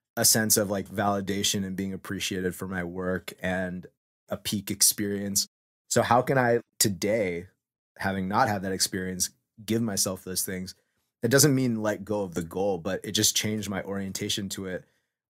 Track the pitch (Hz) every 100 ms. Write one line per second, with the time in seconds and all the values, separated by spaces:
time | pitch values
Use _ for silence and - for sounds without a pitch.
0 | _ - 113 113 110 110 98 98 92 95
1 | 101 101 98 98 101 104 95 92 98 95
2 | - 95 - 95 92 - 95 95 87 92
3 | 92 92 - - 92 92 92 90 - _
4 | _ _ _ 101 - 104 196 - - -
5 | 101 202 202 202 - _ _ _ _ 117
6 | 107 120 131 135 120 117 - _ 110 87
7 | 101 113 92 85 98 _ _ _ _ -
8 | 98 95 92 110 120 101 95 95 - 98
9 | 92 90 - - _ - 104 113 117 95
10 | 101 95 95 90 - 92 92 - _ _
11 | _ _ 117 135 147 131 127 110 107 104
12 | 101 104 95 85 82 92 101 90 95 92
13 | 107 101 104 - 110 107 98 95 95 98
14 | 95 92 104 - 95 - 95 90 - _
15 | _ _